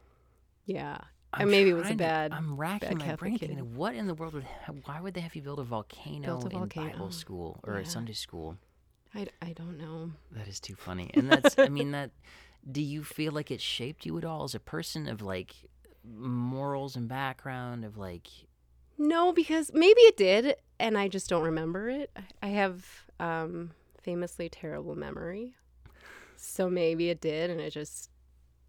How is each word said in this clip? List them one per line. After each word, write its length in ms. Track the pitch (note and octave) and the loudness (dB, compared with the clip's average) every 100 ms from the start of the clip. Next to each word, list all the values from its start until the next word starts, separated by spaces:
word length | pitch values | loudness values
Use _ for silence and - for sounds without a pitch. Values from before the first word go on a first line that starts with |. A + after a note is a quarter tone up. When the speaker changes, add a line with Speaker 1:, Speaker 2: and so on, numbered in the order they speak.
| _ _ _ _ _ _ - | _ _ _ _ _ _ -6
Speaker 1:
Yeah. 320 | F3 C#3+ C#3+ - _ - | -6 -6 -10 -14 _ -8
Speaker 2:
I'm 80 | - | 0
Speaker 1:
And 80 | G3+ | 6
maybe 180 | G3 G3 | 8 8
it 40 | |
was 100 | E3+ | 6
a 0 | F#3+ | 2
Speaker 2:
trying 100 | A3 | 2
to, 40 | |
Speaker 1:
bad, 300 | E3 D#3+ D#3 | 2 2 0
Speaker 2:
I'm 240 | D#3+ D#3 C#3+ | -2 -4 -2
racking 320 | D#3+ G#3 - | -2 -2 -2
Speaker 1:
bad 80 | E3+ | -4
Speaker 2:
my 60 | D#3 | -4
Speaker 1:
Catholic 140 | D#3 | -4
Speaker 2:
brain 180 | F#3 A3+ | -4 -4
Speaker 1:
kid. 100 | D#3 | -4
Speaker 2:
thinking, 260 | C#3+ A#2+ A#2+ | -8 -8 -4
what 200 | G3 A#3+ | -4 -4
in 120 | G3+ | -4
the 60 | |
world 200 | D#3+ E3 | -4 -6
would 100 | D3+ | -8
ha-, 300 | C3 - - C#3+ C3+ | -10 -12 -12 -12 -12
why 140 | D3+ | -10
would 140 | F#3+ | -8
they 80 | F3+ | -8
have 140 | E3 D#3+ | -8 -10
you 60 | |
build 180 | C#3 D3 | -10 -8
a 40 | |
volcano 600 | A#2+ A2+ G#2 - D3 D3 C#3 | -4 -6 -6 -14 -12 -8 -6
Speaker 1:
Built 200 | B2+ A#2+ | -4 -4
a 40 | |
Speaker 2:
in 100 | F#3 | -4
Speaker 1:
volcano. 300 | F#3+ D#3+ D#3 | -6 -6 -8
Speaker 2:
Bible 200 | E3 - | -8 -10
school 480 | E3 - F2+ E2 - | -10 -10 -8 -8 -10
or 140 | - G2+ | -6 -6
a 40 | |
Speaker 1:
Yeah. 40 | D#3 | -4
Speaker 2:
Sunday 260 | A#2+ A#2 | -6 -8
school? 440 | G#2 - E2 D#2+ F#2+ _ _ _ _ _ | -8 -10 -10 -10 -12 _ _ _ _ _
Speaker 1:
I 120 | G#3 F#3+ | -12 -12
d-, 60 | - | -10
I 120 | E3+ | -12
don't 240 | E3 E3+ D#3 | -12 -12 -12
know. 340 | D#3 D#3+ E3 D3+ - | -12 -10 -10 -12 -14
Speaker 2:
That 160 | A#2 G2+ | -12 -12
is 120 | F#2+ | -12
too 160 | - F#2+ | -14 -14
funny. 360 | - F#2 F2+ | -8 -8 0
And 160 | - B2+ | 2 6
that's, 260 | G#3+ C#4+ - | 6 8 8
I 100 | C4+ | 6
mean, 220 | C#3+ C#3+ | 4 -2
that, 200 | C#3+ C3+ - - - | -4 -8 -12 -20 -20
<laughs> 320 | - - C#3 | -20 -20 -8
do 100 | C3+ | -4
you 220 | D3 D3 | -2 -4
feel 300 | D3 - D#3 | -8 -4 -2
like 180 | D3+ D3 | -2 -4
it 100 | B2+ | -6
shaped 440 | - - A#2+ D#3 D#3+ | -4 -4 -6 -8 -6
you 120 | E3 | -4
at 80 | E3 | -4
all 180 | D#3 C#3+ | -4 -6
as 100 | A2 | -6
a 40 | |
person 480 | - D#3+ E3 D#3+ D3 | -8 -8 -6 -6 -6
of, 140 | G#2+ | -6
like, 320 | G2 F#2 F#2 - - - - - | -4 -6 -6 -16 -20 -20 -20 -20
morals 920 | A2+ G#2+ B2+ B2 A#2+ C3 C#3+ C#3 C#3 B2+ | -18 -10 -4 -2 0 -2 -2 -4 -4 -6
and 120 | A#2 | -6
background 800 | C3 C3+ C3 C#3 B2+ B2 A#2+ A2 | -4 -4 -6 -8 -8 -8 -8 -10
of, 120 | G#2 | -10
like 300 | F#2+ F2 - - - _ _ _ - - | -10 -10 -14 -20 -20 _ _ _ -14 0
Speaker 1:
No, 340 | D4 E4 F4+ | 2 4 4
because 380 | F4 D#4 D#4+ D4+ | 4 2 0 2
maybe 280 | D#4 F4+ A4+ | 6 10 12
it 160 | A4+ G#4+ | 12 12
did, 380 | F#3+ G3+ C4+ - _ - | 6 6 4 -2 _ -2
and 180 | A3+ G#3+ | 0 2
I 100 | G3 | 0
just 220 | F#3+ - | -2 0
don't 140 | F3 | 2
remember 460 | D#3+ D#3+ D#3+ F3+ A3+ | 2 0 -2 -4 -4
it. 200 | C4+ C#4+ - | -6 -8 -12
I, 80 | F#3+ - | -18 -8
I 40 | G3+ | -2
have, 380 | G#3 G3 F#3 - - - - | 0 0 -2 -16 -20 -18 -6
um, 520 | E3+ E3 D#3+ E3+ E3+ - _ - | -2 -2 -4 -6 -10 -14 _ -12
famously 460 | - F3 F3 - E3+ | -6 -4 -6 -6 -10
terrible 480 | - D#3+ D3 D3+ D3 | -8 -8 -8 -8 -8
memory. 600 | D3 D3+ E3 G3 B3 - _ - - - - - - - | -8 -8 -8 -8 -12 -14 _ -20 -20 -20 -20 -20 -20 -18
So 320 | - - F#3 | -10 -2 0
maybe 400 | F3+ E3 E3 E3+ | 4 2 4 2
it 100 | E3 | 2
did, 300 | D#3+ D3+ F3 | 0 0 -2
and 100 | E3 | -2
it 120 | D3+ | -4
just, 380 | D3+ D3+ - - _ _ - _ _ | -6 -10 -12 -16 _ _ -20 _ _